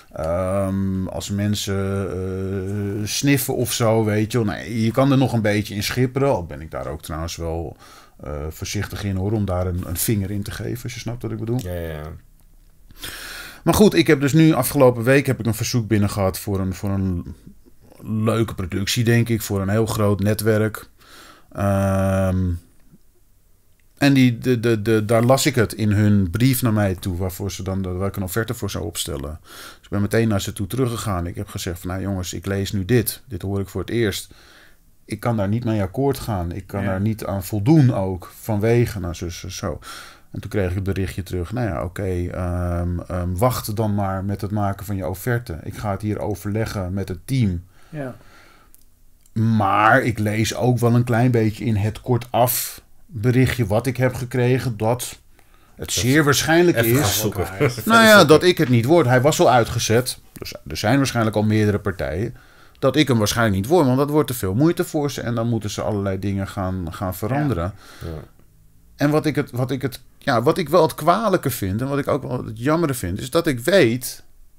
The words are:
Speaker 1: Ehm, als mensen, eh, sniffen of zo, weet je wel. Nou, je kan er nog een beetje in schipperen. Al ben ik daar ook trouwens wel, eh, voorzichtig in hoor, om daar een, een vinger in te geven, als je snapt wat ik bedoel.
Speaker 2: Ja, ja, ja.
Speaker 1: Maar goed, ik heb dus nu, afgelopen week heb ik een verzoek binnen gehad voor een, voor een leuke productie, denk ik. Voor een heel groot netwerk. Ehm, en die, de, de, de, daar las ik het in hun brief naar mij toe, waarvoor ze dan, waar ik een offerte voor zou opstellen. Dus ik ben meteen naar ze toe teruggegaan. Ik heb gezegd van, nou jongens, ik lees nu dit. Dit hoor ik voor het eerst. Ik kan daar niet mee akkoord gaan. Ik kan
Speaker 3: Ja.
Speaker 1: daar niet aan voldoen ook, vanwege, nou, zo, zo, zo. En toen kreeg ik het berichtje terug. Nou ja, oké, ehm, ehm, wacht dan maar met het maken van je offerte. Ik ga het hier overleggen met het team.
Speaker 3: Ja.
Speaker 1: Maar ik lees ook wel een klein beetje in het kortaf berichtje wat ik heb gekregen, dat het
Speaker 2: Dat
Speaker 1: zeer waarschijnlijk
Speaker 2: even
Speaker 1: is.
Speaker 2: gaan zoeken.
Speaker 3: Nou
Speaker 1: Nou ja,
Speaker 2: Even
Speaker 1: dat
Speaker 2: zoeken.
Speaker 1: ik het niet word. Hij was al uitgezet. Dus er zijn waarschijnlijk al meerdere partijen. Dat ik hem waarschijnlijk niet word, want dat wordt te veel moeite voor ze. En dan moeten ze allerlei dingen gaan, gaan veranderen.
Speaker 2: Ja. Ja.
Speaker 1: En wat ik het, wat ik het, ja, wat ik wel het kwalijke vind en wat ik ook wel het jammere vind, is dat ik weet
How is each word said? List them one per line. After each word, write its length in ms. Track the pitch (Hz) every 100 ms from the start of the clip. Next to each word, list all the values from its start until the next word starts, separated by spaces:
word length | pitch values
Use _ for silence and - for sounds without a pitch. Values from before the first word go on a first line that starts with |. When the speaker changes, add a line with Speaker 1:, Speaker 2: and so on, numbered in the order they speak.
| -
Speaker 1:
Ehm, 920 | - 80 87 92 98 95 95 95 95 92
als 220 | - -
mensen, 840 | 101 104 104 - 98 98 98 98
eh, 920 | 92 95 92 95 98 95 104 101 104 104
sniffen 480 | - 143 143 - 131
of 180 | 120
zo, 300 | - 117 113
weet 280 | 107 104 107
je 60 | 123
wel. 100 | 101
Nou, 220 | 60 71
je 200 | 113 113
kan 200 | 113 139
er 60 | 135
nog 160 | 127
een 80 | 117
beetje 340 | 104 104 104 104
in 80 |
schipperen. 440 | 98 - 127 135 139
Al 160 | 101 82
ben 160 | 71
ik 100 | 78
daar 160 | 69 65
ook 140 | 76
trouwens 340 | - 80 82 -
wel, 420 | 82 82 80 - - - - -
eh, 80 | - 73 80
voorzichtig 540 | - 95 104 90 92
in 120 | 101 95
hoor, 160 | 98
om 140 | 110 98
daar 220 | 90 92
een, 160 | 90 -
een 100 | 90
vinger 340 | - 104 95
in 120 | 101
te 80 | 101
geven, 320 | 87 113 113
als 100 | 120
je 60 | -
snapt 220 | 117 120
wat 100 | 110
ik 80 | 110
bedoel. 200 | 110 123
Speaker 2:
Ja, 100 | 90
ja, 160 | 87 82
ja. 180 | 76 78 82 - _ - _ _ _ - - - - - - - -
Speaker 1:
Maar 100 | -
goed, 200 | - -
ik 140 | 175 160
heb 140 | 143
dus 120 | 139
nu, 180 | 160 160
afgelopen 500 | 143 131 143 131 117
week 220 | 113 139 147
heb 140 | 127
ik 60 | 113
een 80 |
verzoek 340 | 104 113 123 104
binnen 220 | 107 101
gehad 300 | 107 95 92
voor 200 | - 98
een, 140 | 95
voor 160 | 90 101
een 460 | 98 95 87 - - - - - - - -
leuke 520 | - 110 110 110 110 -
productie, 480 | 90 95 101 127
denk 260 | 117 117 117
ik. 120 | 110
Voor 200 | - 98
een 80 | 95
heel 160 | 107 110
groot 340 | 110 104 98
netwerk. 720 | 101 107 107 107 107 - - _ - - - - -
Ehm, 960 | - 101 98 98 95 95 95 95 92 92 85 - _ - - _ _ _ _ _ _ _ _ _ -
en 160 | 143
die, 240 | 139 127 120
de, 220 | 127 120
de, 220 | 117 110
de, 240 | 110 110 107
daar 180 | 113
las 220 | 120 131 156
ik 100 | 123
het 180 | 101
in 180 | - 107
hun 380 | 104 104 104 92
brief 320 | 104 131 123
naar 120 | 123
mij 220 | 107 101 92
toe, 220 | 98 87
waarvoor 340 | 92 87 101
ze 120 | -
dan, 340 | 95 95 92 90
waar 100 | 98
ik 80 | 98
een 80 |
offerte 300 | 92 113 110
voor 160 | 117 98
zou 160 | 90 90
opstellen. 540 | - - 73 71 78
Dus 400 | - - - -
ik 60 | -
ben 120 | 101
meteen 260 | 101 113 113
naar 140 | 98
ze 120 | -
toe 140 | 95 95
teruggegaan. 600 | 123 123 113 104 90 85
Ik 80 | 101
heb 120 | 101
gezegd 320 | - 92 85
van, 100 | 90
nou 120 | 95
jongens, 320 | 95 95 90
ik 120 | 92 98
lees 260 | 98 98
nu 140 | 101 92
dit. 360 | 120 - - -
Dit 140 | -
hoor 180 | 95 98
ik 80 | 95
voor 140 | 95
het 80 | -
eerst. 440 | 113 107 92 - - - - - _ _ _ -
Ik 140 | 104
kan 180 | - 110
daar 100 | 98
niet 180 | 117 117
mee 160 | 110
akkoord 380 | 95 - 139 135
gaan. 320 | - 98 85
Ik 160 | 87 -
kan 140 | 101
Speaker 3:
Ja. 60 | 98
Speaker 1:
daar 120 | 95
niet 240 | 107 107 -
aan 180 | 98
voldoen 500 | - 104 104 160 127
ook, 380 | 101 95 90 - -
vanwege, 600 | - 104 110 120 113 101
nou, 140 | 87
zo, 160 | 87 87
zo, 200 | 85 90
zo. 300 | - 95 71 - - - - -
En 80 | -
toen 80 | -
kreeg 200 | 107 90
ik 60 | 95
het 80 |
berichtje 400 | 95 95 92 -
terug. 280 | 90 92 87
Nou 160 | 120 113
ja, 160 | 69
oké, 440 | 92 - 98 90 90
ehm, 680 | - 90 90 87 85 87 87
ehm, 340 | - 90 90 90
wacht 400 | 123 123 - 104
dan 200 | 107 101
maar 280 | 98 95
met 180 | 98 98
het 100 | 101
maken 340 | 104 101 98 90
van 100 | 98
je 120 | 80
offerte. 520 | 95 127 120 123 78
Ik 140 | - -
ga 140 | 107
het 100 | 95
hier 180 | 107 101
overleggen 760 | 98 98 104 107 107 107 90
met 160 | 98 95
het 100 | 90 -
team. 380 | 135 104 87 - - -
Speaker 3:
Ja. 260 | 151 131 113 - - - _ - - _ _ - _ _
Speaker 1:
Maar 680 | 110 110 110 98 101 110 131
ik 160 | 123 104
lees 360 | 107 107 110 -
ook 220 | 120 117
wel 160 | 120 120
een 80 |
klein 280 | 120 113 123
beetje 320 | 117 110 104 120
in 100 | 107
het 260 | 107 113
kortaf 800 | - 117 - 110 123 - - - - - -
berichtje 600 | 131 123 120 123 - 101
wat 220 | 107 127
ik 100 | 127
heb 160 | 131
gekregen, 640 | 123 120 127 123 131 131 104
dat 400 | 110 123 - - _ - - - _ -
het 120 | -
Speaker 2:
Dat 40 |
Speaker 1:
zeer 320 | - 123 147
waarschijnlijk 540 | 143 131 - 165 175 117
Speaker 2:
even 140 | 113
Speaker 1:
is. 60 | 127
Speaker 2:
gaan 100 | 101
zoeken. 380 | 104 107 95 85 -
Speaker 3:
Nou 120 | 143 113 208
Speaker 1:
Nou 180 | 226
ja, 20 | 220 208
Speaker 2:
Even 20 |
Speaker 1:
dat 120 | 147
Speaker 2:
zoeken. 180 | 151 180
Speaker 1:
ik 100 | 170
het 120 | 131
niet 160 | 120 117
word. 200 | 170 127
Hij 160 | 127
was 180 | 139 151
al 100 | 151
uitgezet. 680 | 123 110 113 - 113 123 - -
Dus 200 | - - - -
er 100 | 78
zijn 200 | 104 139
waarschijnlijk 380 | 135 120 110 107
al 80 |
meerdere 360 | 107 110 104 98
partijen. 560 | 101 87 69 80 71 - - - - _
Dat 160 | 135 139
ik 120 | 143
hem 100 | 113
waarschijnlijk 380 | 104 120 113 95
niet 120 | 104
word, 180 | 180 135
want 120 | 127
dat 120 | 143
wordt 180 | 151 143
te 60 |
veel 200 | 123 95
moeite 300 | 104 160 170
voor 280 | 175 156 143
ze. 100 | -
En 140 | - 120
dan 120 | 117
moeten 220 | 113 104
ze 120 | -
allerlei 380 | 65 104 98 95
dingen 280 | 101 98 95
gaan, 460 | - 92 92 82
gaan 220 | 80 95 87
veranderen. 580 | 107 135 151 87 87 - - -
Speaker 2:
Ja. 60 | 85
Ja. 60 | 78 - _ - _ - _ _ -
Speaker 1:
En 140 | 143
wat 160 | 151 151
ik 100 | 147
het, 160 | 135
wat 200 | 120 131
ik 100 | 135
het, 200 | 127 - - -
ja, 240 | - 117
wat 160 | 127 175
ik 120 | 147
wel 120 | 175
het 140 | 147 -
kwalijke 540 | 151 190 220 185 135
vind 320 | - 95 104
en 60 | 135
wat 100 | 143
ik 80 | 139
ook 140 | 147
wel 220 | 131 127 104
het 140 | 110
jammere 340 | 127 165 160
vind, 260 | 127 90 101
is 100 | 131
dat 180 | 165 170
ik 120 | 123
weet 640 | 127 196 120 127 - - - - -